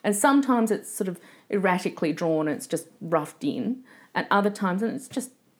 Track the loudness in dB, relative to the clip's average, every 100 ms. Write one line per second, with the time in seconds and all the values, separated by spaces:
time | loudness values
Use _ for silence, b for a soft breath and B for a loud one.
0 | 0 2 4 4 4 2 4 0 -4 -6
1 | -4 -6 B B B 0 2 2 -2 -2
2 | -2 0 0 0 0 -4 -4 -6 -6 _
3 | -2 0 -2 -6 -4 -2 -4 -4 B B
4 | B -6 2 2 2 0 -2 0 -2 -4
5 | -8 -8 -8 _ _ _